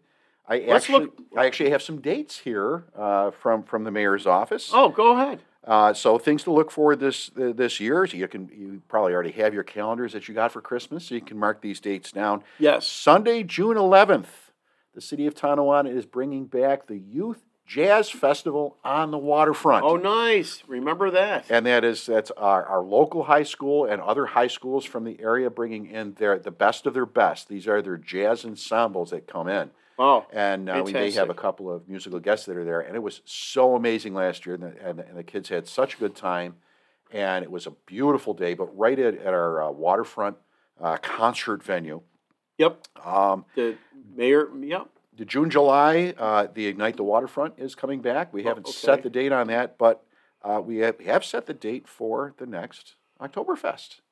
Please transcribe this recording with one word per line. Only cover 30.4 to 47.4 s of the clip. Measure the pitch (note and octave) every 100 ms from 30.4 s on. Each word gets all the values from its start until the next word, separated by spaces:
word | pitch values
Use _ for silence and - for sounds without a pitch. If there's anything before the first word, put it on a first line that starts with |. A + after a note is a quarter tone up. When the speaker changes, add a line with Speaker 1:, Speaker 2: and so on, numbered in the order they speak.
| G2+ G2 F#2
Speaker 1:
uh, | F#2 F#2+
we |
may | G2+ G#2
have |
a | G#2+ F#2
Speaker 2:
Fantastic. | F2
Speaker 1:
couple | G2+ - F#2+
of | F2 F2
musical | F#2+ G2 F2+
guests | F2 G#2 -
that | F2
are | E2+
there. | E2+
And | - G#2+
it |
was | G#2 -
so | - - - C3 B2+ B2
amazing | A#2 A2+ A2
last | F#2+ F#2 E2+ -
year, | F2+
and |
the, | F2 - F#2+
and, | E2
and | - F2
the |
kids | E2+ G#2 F#2
had | F2+ E2
such | - C3+ -
a |
good | G#2 -
time. | F#2+ F2+ F2 F2 _ _ _ _ _
And | G#2+ G2 F#2
it | E2
was | F2+ E2+
a | - _
beautiful | F#2+ C#3 D3 -
day, | F#2 F2 F2
but | F#2 F#2+
right | A2 C3+
at, | B2 G2
at | G2
our, | F2+ E2+ D#2+
uh, | D#2
waterfront, | D2 D#2+ G2 A2+ - G2+ G2 _ _ _ _
uh, | E2+ D#2+
concert | - - A#2 A#2+ - G2+
venue. | - F#2 E2 D#2 - _ _ _ _ -
Speaker 2:
Yep. | D#3 - - - F2
Speaker 1:
Um, | F#2+ G2 F#2+ F#2+ -
Speaker 2:
The | A#2 A2+ _ - A2+
mayor, | B2+ B2 D3 D3 C3+
yep. | C#3 F3 - _ _ A2+
Speaker 1:
the |
June, | G#2+ C3 D#3+
July, | D3 C#3+ C#3 D3+ D#3+ F3+ -
uh, | A2+ G#2+ G2+
the | A2 G#2
Ignite | G2 G#2+ A2+
the |
Waterfront | G2+ A2 B2+ -